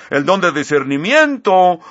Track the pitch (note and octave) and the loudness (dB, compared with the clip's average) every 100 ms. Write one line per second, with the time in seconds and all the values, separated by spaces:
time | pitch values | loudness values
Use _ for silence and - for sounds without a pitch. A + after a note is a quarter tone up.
0 | - C#3+ C#3+ F#3+ F3 D3+ C#3 D3 C3+ C#3 | -6 -4 0 0 0 -4 -2 -2 -2 -6
1 | F3 D4 D4+ C4 - F#3 F#3 F3 - | 0 2 2 0 0 2 2 0 -8